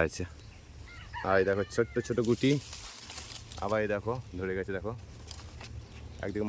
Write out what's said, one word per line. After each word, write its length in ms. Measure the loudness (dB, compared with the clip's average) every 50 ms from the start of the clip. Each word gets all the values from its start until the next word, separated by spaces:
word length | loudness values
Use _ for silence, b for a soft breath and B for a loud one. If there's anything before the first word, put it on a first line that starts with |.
| 8
আছে। 180 | 6 4 0 -4 -4 -6 -10 -14 -14 -16 -16 -16 -16 -16 -14 -14 -14 -14 -14 -12 -8 -6 -2 2
আর 80 | 6 6 8
এই 60 | 8
দেখো 160 | 6 4 4 2 2 2
ছোট্ট 200 | 2 2 4 2 0 0
ছোট 100 | 2 2 4 4
গুটি, 240 | 4 4 6 6 6 6 4 2 -2 -8 -10 -10 -12 -12 -12 -12 -12 -10 -10 -10 -10 -10 -12 -12 -10 -6 -4 0
আবার 140 | 2 4 4 4
এই 60 | 4 2
দেখো 200 | 0 0 0 -2 -2 -4 -6 -4 -2
ধরে 140 | 0 0 0
গেছে 140 | 0 0 0 -2
দেখো, 140 | -2 -2 -4 -4 -6 -8 -12 -14 -14 -12 -12 -12 -12 -12 -12 -12 -12 -12 -10 -10 -10 -10 -12 -12 -12 -12 -12 -8 -6 -4
একদিকে 220 | -2 0 0 2